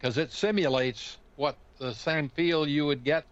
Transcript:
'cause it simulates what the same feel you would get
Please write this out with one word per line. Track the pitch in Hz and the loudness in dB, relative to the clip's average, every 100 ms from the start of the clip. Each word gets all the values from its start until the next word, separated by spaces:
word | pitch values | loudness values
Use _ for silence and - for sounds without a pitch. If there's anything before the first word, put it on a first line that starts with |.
'cause | 127 123 | -2 -2
it | 160 | -2
simulates | - 208 208 151 131 127 120 - - - - | 0 0 2 2 2 0 -2 -10 -16 -18 -4
what | 143 - - - | -2 -2 -12 -10
the | 131 | -8
same | 113 - 160 139 | -4 -2 -2 -2
feel | - 170 160 151 | 0 2 2 2
you | 147 147 | 2 2
would | 139 | 0
get | 123 160 - | 0 0 -2